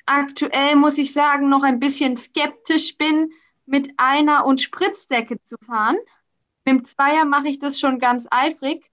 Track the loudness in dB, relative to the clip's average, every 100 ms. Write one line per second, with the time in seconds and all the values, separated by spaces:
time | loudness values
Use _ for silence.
0 | -2 -2 -2 -6 -4 -2 2 4 4 2
1 | -4 0 0 2 2 2 2 0 -2 -2
2 | -2 -4 -6 -4 -4 -6 -2 0 0 -2
3 | 0 0 -2 -6 _ _ -4 -2 -2 -2
4 | 0 2 2 2 2 0 -2 -2 -4 -4
5 | -4 -4 -4 -10 -12 -20 -8 -2 0 -2
6 | -6 _ _ _ _ _ 0 0 0 0
7 | 2 2 2 0 -2 -6 -6 -2 -2 0
8 | 0 -2 -2 -2 -2 -2 -6 -6 _